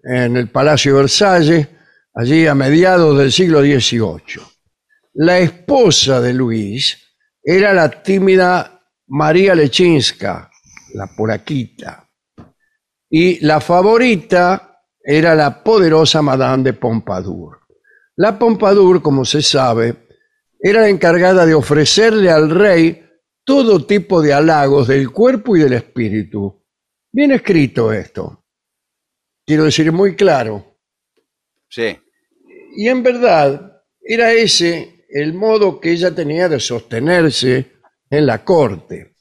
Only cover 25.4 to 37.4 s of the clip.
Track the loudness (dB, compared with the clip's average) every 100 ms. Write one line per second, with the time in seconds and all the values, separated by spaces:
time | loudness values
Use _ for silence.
25.4 | 0 2 2 0 -6 -8 -6 -6 -6 -8
26.4 | -10 _ _ _ _ _ _ -2 0 0
27.4 | 0 0 0 -2 -4 -4 -8 -14 -14 -16
28.4 | _ _ _ _ _ _ _ _ _ _
29.4 | -4 0 0 0 0 0 -2 0 0 0
30.4 | -4 -10 -16 _ _ _ _ _ _ _
31.4 | _ _ _ -8 -8 -8 _ _ _ _
32.4 | _ -20 -20 -6 -2 0 0 0 2 2
33.4 | 2 -2 -14 _ _ _ -6 -2 0 2
34.4 | 0 0 -2 -4 -12 _ _ -8 -8 -4
35.4 | -2 0 0 -2 -4 -2 -2 -4 -6 -4
36.4 | -2 -4 -6 -10 -8 -6 -2 0 0 0